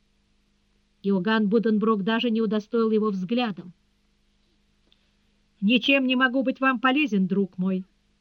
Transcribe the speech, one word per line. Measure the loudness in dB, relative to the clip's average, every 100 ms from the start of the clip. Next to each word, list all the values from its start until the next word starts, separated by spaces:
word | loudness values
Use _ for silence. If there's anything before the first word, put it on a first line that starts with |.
| _ _ _ _ _ _ _ _ _ _
Иоганн | -2 0 0 0 2
Буденброк | 2 2 0 2 0
даже | 0 -2 -2
не | -2
удостоил | 0 -2 -2 -2 0
его | 0 0
взглядом. | -2 -4 -2 -4 -6 -14 -20 _ _ _ _ _ _ _ _ _ _ _ _ _ _ _ _ _ _
«Ничем | 2 2 2 2 2
не | 0
могу | 0 0
быть | -2 0
вам | -2 0
полезен, | 2 2 2 0 0
друг | 0 -2 -4
мой», | -4 -4 -6 _ _ _